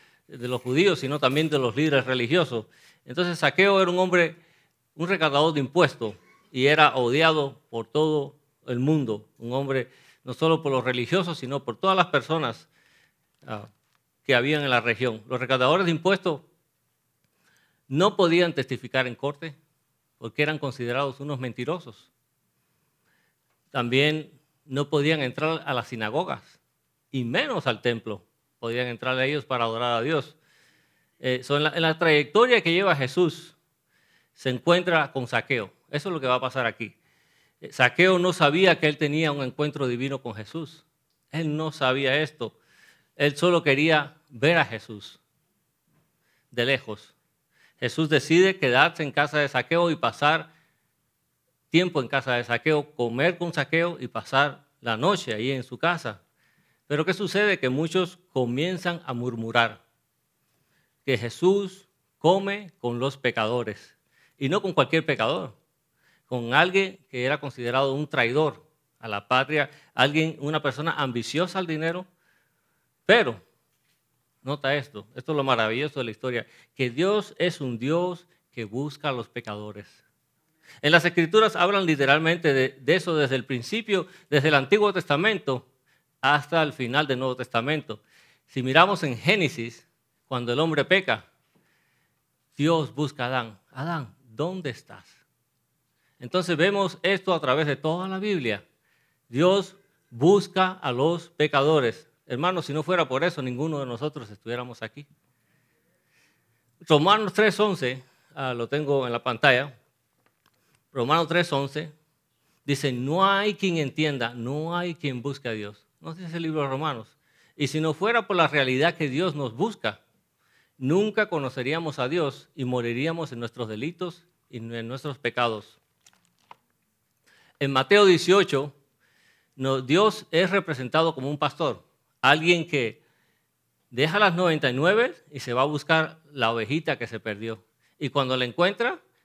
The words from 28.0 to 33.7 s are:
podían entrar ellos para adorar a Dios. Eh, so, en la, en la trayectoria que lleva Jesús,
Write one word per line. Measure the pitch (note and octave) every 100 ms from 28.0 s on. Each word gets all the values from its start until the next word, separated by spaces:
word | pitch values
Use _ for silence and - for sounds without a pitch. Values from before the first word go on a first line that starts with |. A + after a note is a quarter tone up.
| - G2+ _ _ _ -
podían | A#2 A#2+ B2
entrar | A#2 C3 B2+
ellos | C3 D3 -
para | B2+ A#2
adorar | A2+ B2
a | A#2
Dios. | B2+ D#3 - _ _ _ _ _ _ _ _ _
Eh, | B2+ B2+
so, | B2 C#3+
en | D3+
la, |
en | D#3+
la | E3 D#3+
trayectoria | E3+ D3+ D3 G#3+ B3 A#3
que | E3+
lleva | E3+ G3 D3+
Jesús, | B2+ - F3 - - _ _